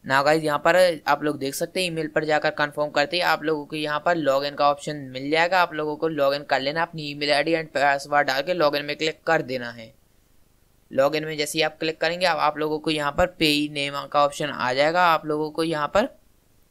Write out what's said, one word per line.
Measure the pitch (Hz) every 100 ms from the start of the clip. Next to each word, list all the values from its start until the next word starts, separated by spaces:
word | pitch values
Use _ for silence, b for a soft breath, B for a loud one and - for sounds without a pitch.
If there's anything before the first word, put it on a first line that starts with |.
Now | - 135
गाइस, | 139 160
यहाँ | 151 147
पर | 170 175 180 156 -
आप | 147
लोग | 151 143
देख | 135
सकते | 143 170 190
हैं, | 180
ईमेल | 160 156
पर | 156
जाकर | 156 151 156
कन्फर्म | 151 147 147 147
करते | 147 143 175
ही |
आप | 165 160
लोगों | 151 156
को | 143
यहाँ | 156 151 147
पर | 175
लॉगिन | 170 139 135 143
का | 143 143
ऑप्शन | 143 - 151 135
मिल | 131 139
जाएगा। | 156 175 185
आप | 175
लोगों | 156 151
को | 147 160
लॉगिन | 151 139 143
कर | 147 135
लेना, | 135 160
अपनी | 165 160 147
ईमेल | 143 147
आईडी | 143 156
and | 165 156
पासवर्ड | 139 143 139 143 147 139
डाल | 131
के | 139
लॉगिन | 180 147 143
में | 147 147
क्लिक | 156 151 -
कर | 160
देना | 127 127 120
है। | 120 113 _ _ _ _ _ _ _ _ _ _
लॉगिन | 123 139 151
में | 156 151
जैसे | 147 160
ही |
आप | 156 -
क्लिक | 160 156
करेंगे, | 160 175
आप, | 180 156
आप | 147 151
लोगों | 156 156
को | 160
यहाँ | 156 143
पर | 147 180 -
पेई | 156 147 147
नेम | 147 143 139
का | 143 147
ऑप्शन | 143 - 147
आ | 120 123
जाएगा। | 127 151 175
आप | 180 156
लोगों | 156 151 156
को | 151
यहाँ | 165 151 147
पर | 196 262 - _ _ _ _ _